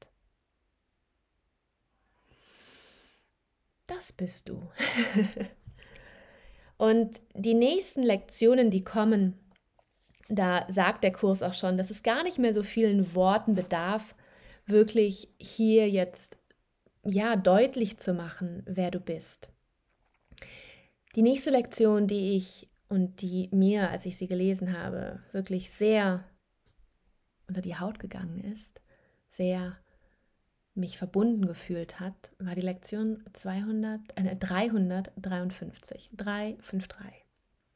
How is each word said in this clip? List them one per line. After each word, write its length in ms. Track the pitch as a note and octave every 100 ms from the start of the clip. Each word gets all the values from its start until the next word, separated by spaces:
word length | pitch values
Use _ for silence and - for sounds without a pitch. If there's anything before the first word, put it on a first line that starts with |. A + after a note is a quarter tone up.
| _ _ _ _ _ _ _ _ _ _ _ _ _ _ _ _ _ _ _ _ _ _ _ _ _ _ - - - _ _ _ _ _ _ _ _ _
Das 280 | - F4+ -
bist 360 | - F#3 - -
du. 180 | - F3 - C#4 A#3+ A3+ G3+ G3+ - G3+ - - -
<laughs> 1040 | - - - - - - - - - -
Und 420 | A3 A3+ A3+ - _
die 200 | - A3+
nächsten 480 | A#3 B3+ F#4 F#4+ C4+
Lektionen, 680 | A#3+ G3 - - A3+ C4 A3+
die 120 | F#3+
kommen, 520 | F#3 A3+ G#3+ G#3 F#3 F#3 _ _ _ _ _ _ _ _ -
da 360 | G3+ F#3 F3+ F#3
sagt 340 | F#3+ F3+ -
der 80 | F#3+
Kurs 300 | F#3+ G3 F#3+
auch 120 | F3+
schon, 220 | - F#3 F#3
dass 140 | F#3
es 120 | G#3+
gar 200 | A3 C4
nicht 160 | F4+ C#4+
mehr 160 | A#3
so 80 | G#3
vielen 520 | G3+ A3+ G#3+ G3+ E3+
Worten 400 | F3+ F#3 G#3+ A3
bedarf, 640 | F#3 F3+ E3+ F3+ A3 - - _ - - -
wirklich 640 | - G#3 A3 A3+ G#3 F#3+ - _
hier 520 | - - A3 A3 G#3
jetzt, 480 | G3 F3+ - - - _ _ _ _ _ _
ja, 320 | G3+ G3 A#3 G#3+
deutlich 640 | F#3 G3 C4+ C4 G#3 -
zu 160 | -
machen, 480 | F3 E3+ - F3 F3
wer 260 | - F#3 F3+
du 100 | F3+
bist. 500 | F3 D#3+ - - - _ _ _ _ _ _ _ _ - - - - - _ _ _
Die 80 | A3+
nächste 260 | A#3 C4+ D#4
Lektion, 580 | B3+ B3 - A3 G#3 G3+
die 300 | G#3 F#3+ G3
ich 320 | F#3 - - _ -
und 320 | G3 F3+ -
die 260 | F3+ F#3 F#3
mir, 380 | G3 F#3+ G#3 F3+
als 140 | F3+
ich 140 | F3+ -
sie 80 | F#3
gelesen 520 | F3+ F#3+ F#3+ F#3 E3+
habe, 440 | F#3 F3+ - - -
wirklich 380 | G3 F#3+ F#3 -
sehr 520 | - G#3+ G#3+ G3 F3+ - _ _ _ _ _ _ _ _ _ _ _ -
unter 140 | F#3
die 160 | F3+ E3
Haut 200 | F#3 A3
gegangen 380 | - F#3+ F3 F3
ist, 440 | G3+ G#3+ - - _ _ _ _ _
sehr 520 | - F3+ F#3 F3+ F#3 _ _ _ _ _ _ _ _ _
mich 240 | G3 F3 -
verbunden 480 | F3+ G3 A#3 A3 F#3
gefühlt 540 | E3 - E3+ E3+ -
hat, 320 | F#3 - - -
war 160 | F3+
die 60 | F#3
Lektion 640 | F#3 F#3 - G#3+ A3 A3 -
zweihundert, 680 | - F#3+ F#3+ G#3+ A3 G#3+ G#3+ -
äh, 220 | - F#3 F#3+
dreihundertdreiundfünfzig, 1700 | F#3 F#3 A#3 A3 F3+ F#3 F#3+ - F#3+ F3+ F3+ - E3 - - - -
drei 460 | G#3+ G3+ G#3 G#3+ -
fünf 260 | - F#3+ F#3
drei. 280 | - - - _ _ _ _ _